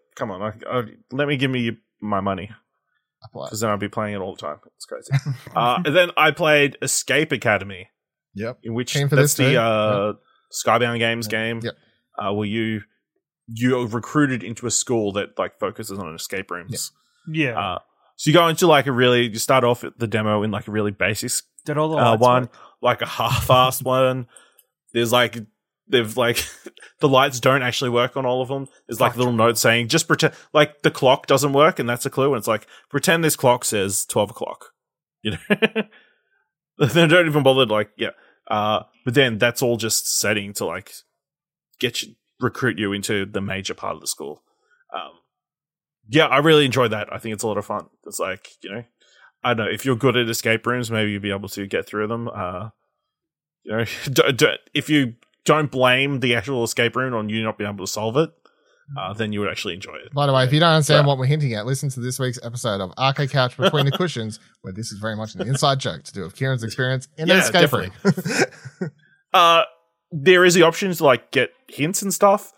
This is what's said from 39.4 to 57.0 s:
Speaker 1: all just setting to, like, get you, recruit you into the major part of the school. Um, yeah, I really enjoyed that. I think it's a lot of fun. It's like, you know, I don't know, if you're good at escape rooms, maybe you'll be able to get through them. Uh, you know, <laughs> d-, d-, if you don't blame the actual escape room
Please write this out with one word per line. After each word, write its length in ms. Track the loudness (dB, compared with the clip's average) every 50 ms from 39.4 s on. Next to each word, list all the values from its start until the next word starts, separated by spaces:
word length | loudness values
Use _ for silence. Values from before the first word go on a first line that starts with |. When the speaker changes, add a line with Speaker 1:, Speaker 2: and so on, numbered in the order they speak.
| 0 0 0 0
Speaker 1:
all 160 | 0 0 0
just 420 | 0 -2 -2 -4 -4 -4 -4 -4 -2
setting 340 | -2 -2 -2 -2 -4 -8 -8
to, 120 | -6 -6
like, 260 | -6 -6 -8 -12 -16 -20 -20 _ _ _ _ _ _ _ _ _ _ _ _ _ _ _ -6
get 220 | -6 -4 -4 -6
you, 140 | -10 -12 -14 _ _ _ _ -4
recruit 400 | -4 -4 -4 -2 -4 -4 -2 -2
you 120 | -4 -4 -4
into 320 | -4 -4 -4 -4 -4 -4
the 140 | -6 -8 -8
major 340 | -6 -6 -8 -8 -8 -10 -10
part 180 | -10 -10 -10 -10
of 80 | -10
the 60 | -10
school. 340 | -10 -10 -10 -10 -14 -16 _ _ _ _ _ _ _ _ _ _ _ -14
Um, 180 | -14 -14 -14 -20 _ _ _ _ _ _ _ _ _ _ _ _ _ _ _ _ _ _ -2
yeah, 160 | 2 2 2
I 140 | 4 4 4
really 260 | 6 6 6 6 4
enjoyed 260 | 4 2 2 2 2
that. 220 | 0 -4 -8 -8 -10
I 60 | -10
think 140 | -8 -8 -8
it's 100 | -6 -4
a 40 |
lot 120 | -4 -4 -4
of 60 | -4
fun. 200 | -6 -8 -8 -8 _ _ _ -20
It's 120 | -12 -8 -6
like, 300 | -6 -6 -8 -10 _ -20 _ _ -16
you 80 | -14
know, 120 | -12 -14 -14 _ _ _ _ _ _ _ _ _ _ _ -2
I 100 | -2 0
don't 140 | 0 -2
know, 40 | -4
if 140 | -4 -4 -2
you're 100 | -2 -2
good 220 | 2 2 2 2
at 100 | 2 0
escape 380 | 0 -2 -2 0 0 0 0 0
rooms, 240 | -2 -4 -4 -4 -4
maybe 220 | -2 -2 -2 -2
you'll 100 | -4 -4
be 80 | -6 -6
able 200 | -6 -6 -8 -10
to 180 | -10 -10 -8
get 180 | -4 -4 -6 -4
through 220 | -4 -6 -6 -4
them. 200 | -4 -6 -8 -8
Uh, 420 | -10 -10 -8 -8 -8 -8 -10 -12 -14 _ _ _ _ _ _ _ _ _ _ _ _ _ _ _ _ _ _
you 160 | -12 -8 -6
know, 80 | -6 -6 -6 -8
<laughs> 140 | -10 -8 -2
d-, 200 | 2 2 2 2
d-, 260 | 2 2 2 2 0 -2 _ _ -6
if 160 | -6 -2 2
you 240 | 2 2 2 0 -4 _ _ _ _ _ 2
don't 240 | 2 2 2 2 -2
blame 520 | 0 2 4 4 4 4 2 0 -2 -2
the 120 | 0 0 0
actual 300 | 0 -2 -4 -4 -2 -2
escape 320 | -2 0 0 0 0 0
room 180 | -2